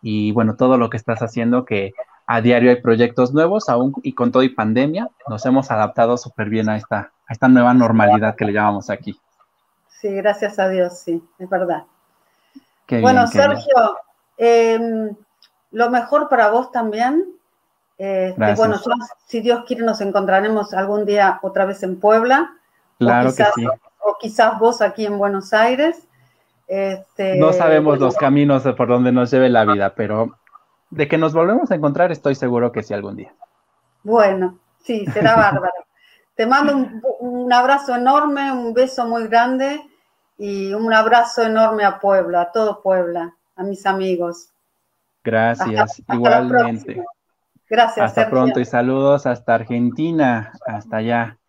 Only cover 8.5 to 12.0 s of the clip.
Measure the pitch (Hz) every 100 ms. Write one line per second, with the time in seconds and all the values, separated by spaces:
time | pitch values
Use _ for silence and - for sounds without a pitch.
8.5 | 104 104 101 - 101 - 101 _ _ _
9.5 | _ _ _ _ _ 208 196 202 208 214
10.5 | 208 190 190 180 175 - 170 - _ 185
11.5 | 185 180 160 - _